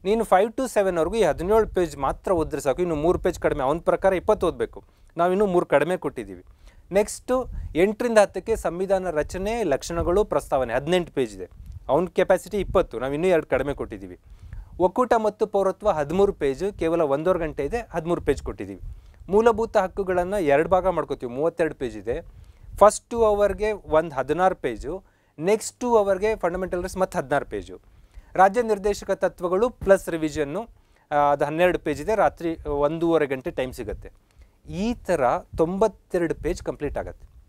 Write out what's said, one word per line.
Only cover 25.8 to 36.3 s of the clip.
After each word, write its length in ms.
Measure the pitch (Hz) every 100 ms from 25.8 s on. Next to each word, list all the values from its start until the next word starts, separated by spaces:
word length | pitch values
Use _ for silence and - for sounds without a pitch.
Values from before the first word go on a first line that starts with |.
| 247 226
ಅವರ್ಗೆ 400 | 196 190 208 214
ಫಂಡಮೆಂಟಲ್ 460 | 180 180 185 180
ರೈಟ್ಸ್ 160 | 180 185
ಮತ್ತೆ 200 | 185 180
ಹದಿನಾರು 280 | 135 143 -
ಪೇಜು. 360 | 104 90 92 _ _ _ - - -
ರಾಜ್ಯ 260 | 190 233
ನಿರ್ದೇಶಕ 500 | 226 208 202 202 -
ತತ್ವಗಳು 580 | 190 185 - 175 185 240
ಪ್ಲಸ್ 400 | - 185 190 -
ರಿವಿಷನ್ನು, 580 | 165 156 147 143 165 233 - _ _ _
ಆ, 40 | 147
ಅದು 300 | 143 143 147
ಹನ್ನೆರಡು 340 | 156 180 165
ಪೇಜ್ 220 | - 139
ಇದೆ, 140 | 151 214
ರಾತ್ರಿ 540 | 156 - 170 165 151
ಒಂದೂವರೆ 580 | 143 147 165 165 160 147
ಗಂಟೆ 240 | 131 127
ಟೈಮ್ 220 | 123 127
ಸಿಗುತ್ತೆ. 380 | 127 107 98 98 - _ _ - _ -
ಈ 240 | 156 214
ಥರ 280 | 240 - 170 127 160 - -
ತೊಂಬತ್ತೆರಡು 800 | 160 190 220 202 _ 180 170